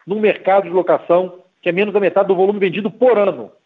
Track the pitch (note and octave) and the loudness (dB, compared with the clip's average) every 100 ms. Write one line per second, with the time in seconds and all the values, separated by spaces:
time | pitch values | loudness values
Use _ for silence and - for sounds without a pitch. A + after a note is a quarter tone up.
0 | - G#3+ G#3 - F#3 G3 E3+ F3+ E3+ D3 | -8 -2 0 0 0 0 0 -2 0 0
1 | - F3 F#3 - _ _ F3+ F3 G#3 G3+ | 2 0 0 -10 _ _ -4 -2 0 0
2 | F#3 G3 G3 F3+ F#3+ G#3 F#3+ F3+ G3+ - | 0 0 0 2 0 0 -2 -2 -6 0
3 | B3+ G#3 G3 C3+ G2+ _ | 2 2 0 -2 -12 _